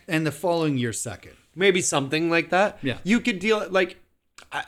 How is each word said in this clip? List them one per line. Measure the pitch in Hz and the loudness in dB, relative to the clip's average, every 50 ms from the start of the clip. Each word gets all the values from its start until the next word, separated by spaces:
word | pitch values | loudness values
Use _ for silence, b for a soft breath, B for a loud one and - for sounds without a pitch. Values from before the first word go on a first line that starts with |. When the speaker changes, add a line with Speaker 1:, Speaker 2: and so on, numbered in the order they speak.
| _ - | _ -4
Speaker 1:
and | 170 160 160 151 | -2 0 0 -2
the | |
following | 147 - - 180 170 170 160 151 143 127 | -2 -2 -2 0 0 2 2 0 0 0
year | 120 117 107 | -2 -2 -4
second. | - - 120 98 - - - - - _ _ _ | -6 -8 -8 -10 -12 -16 -20 -20 -20 _ _ _
Speaker 2:
maybe | 156 190 202 180 185 | 2 2 4 4 4
something | 143 - 170 147 139 135 151 156 170 170 | 2 0 0 0 0 0 0 0 0 2
like | 165 165 160 165 | 2 0 0 2
that. | 180 180 208 202 - - - | 2 2 2 2 0 -4 -4
Speaker 1:
Yeah. | 135 113 - - | -4 -4 -4 0
Speaker 2:
You | 175 226 233 | 0 0 2
could | - 240 214 175 | 2 0 -2 -2
deal, | 180 220 220 208 196 175 | 0 0 0 0 0 0
like, | 185 185 180 180 - - - _ _ _ _ _ _ - - - | 0 0 0 0 -2 -10 -20 _ _ _ _ _ _ -20 -18 -12
I, | - - - | -10 -10 -10